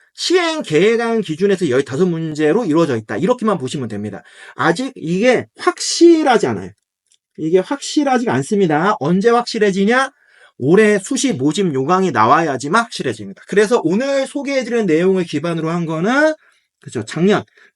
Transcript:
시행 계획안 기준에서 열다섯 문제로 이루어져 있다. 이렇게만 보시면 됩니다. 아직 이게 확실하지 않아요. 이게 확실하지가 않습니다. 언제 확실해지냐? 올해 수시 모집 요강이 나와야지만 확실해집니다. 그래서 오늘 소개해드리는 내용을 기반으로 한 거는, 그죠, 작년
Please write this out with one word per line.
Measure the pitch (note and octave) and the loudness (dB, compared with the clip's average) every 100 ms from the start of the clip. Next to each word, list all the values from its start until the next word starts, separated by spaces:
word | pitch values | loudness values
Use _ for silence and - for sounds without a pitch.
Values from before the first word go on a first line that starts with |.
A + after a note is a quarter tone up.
| _ | _
시행 | - - F4+ E4+ D#4 | -10 0 0 0 -4
계획안 | A#3+ D3+ G3+ A#3 A#3 A3+ | -2 2 4 2 0 -2
기준에서 | G3+ D#3 G3+ F#3+ E3+ | -2 -2 0 0 0
열다섯 | B2 C#3 - F#3 | 0 -2 0 0
문제로 | D#3+ D#3+ D3+ D3+ F#3+ G#3+ | 0 -6 -2 0 2 2
이루어져 | D3+ D#3+ A#2 | 2 2 -2
있다. | A2 G#2+ | -4 -4
이렇게만 | F3 B3 A3 F3 | -2 0 0 -2
보시면 | B2+ D#3 A#2 | -4 -6 -8
됩니다. | G2+ G#2 F#2+ - - - | -8 -10 -12 -18 -20 -20
아직 | - C#3 E3+ C4 - | -4 -2 -2 -4 -8
이게 | D#3 F3+ B3 G#3 - - | -6 0 2 0 -2 -4
확실하지 | - F4+ - - E4+ D#4+ C#4+ A3 F3 | -4 -4 -6 4 6 6 4 2 0
않아요. | G2+ F#2 - _ _ _ _ _ - | -4 -8 -16 _ _ _ _ _ -10
이게 | D#3+ F#3 | 0 0
확실하지가 | F#3 C#4+ - D4+ C#4 B3+ A#3 B2+ | 0 -6 -4 -2 0 0 0 -2
않습니다. | C#3 G3+ F3+ D3+ F#3+ G#3+ | 0 0 2 2 0 -2
언제 | C#3+ F3+ A3+ | 0 0 2
확실해지냐? | A#3 A#3+ A3+ G#3 F#3+ G3 B3 C4+ - _ _ - _ | 0 -2 -2 0 0 0 0 -2 -6 _ _ -20 _
올해 | B2+ F#3+ G#3+ G#3 | 2 4 6 2
수시 | - C4+ C4+ | -2 -2 -2
모집 | D3+ C#3+ D#3 F#3+ | 0 -2 0 0
요강이 | C3 C3+ F#3 F#3 | 0 0 2 2
나와야지만 | B2 A2+ D3+ E3 B2+ C#3+ G#3+ G#3+ | 2 4 4 2 -4 0 0 0
확실해집니다. | - D3 A2 G2 G2 - | -4 -6 -6 -10 -16 -2
그래서 | F#3+ G#3+ A#3+ | 0 2 2
오늘 | D#3+ G3 C#4 C#4 C4 | 0 0 0 -2 -2
소개해드리는 | C#4+ C4+ C4+ A#3 A#3 G3+ | -6 -2 -2 -2 -2 0
내용을 | D#3 F#3 F#3+ | 2 2 0
기반으로 | F3 D3 E3+ E3 D#3+ | -2 -4 -4 -4 -4
한 | E3+ E3 | -4 -4
거는, | D#3+ F#3+ C4+ D#4 D#4 _ _ _ _ | -2 0 2 0 -2 _ _ _ _
그죠, | - A#2+ G#2+ | -12 -10 -8
작년 | - F#3 F3+ - _ _ | 0 2 2 -2 _ _